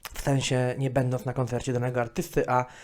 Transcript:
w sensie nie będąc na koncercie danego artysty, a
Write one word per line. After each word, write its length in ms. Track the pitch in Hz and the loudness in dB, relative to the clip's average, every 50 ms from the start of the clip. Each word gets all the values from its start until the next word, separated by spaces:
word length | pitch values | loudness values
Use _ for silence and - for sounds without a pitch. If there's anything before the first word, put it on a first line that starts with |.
| - - - | -16 -14 -10
w 60 | - | -4
sensie 540 | - 160 139 135 120 - 135 127 127 127 127 - | 0 2 2 2 2 2 2 2 2 0 0 0
nie 120 | 135 131 | 0 0
będąc 340 | 123 139 127 127 127 123 - | 2 2 2 2 0 -2 -2
na 80 | 127 123 | -2 -2
koncercie 400 | - 131 113 123 120 - - 127 | 0 0 0 0 -2 0 0 0
danego 280 | 123 120 127 123 123 | 0 0 0 0 0
artysty, 480 | 120 117 - - 175 - - 147 135 - | -2 -2 -2 -4 -4 -2 0 0 2 4
a 180 | 123 127 123 - - - | 4 2 2 0 -4 -16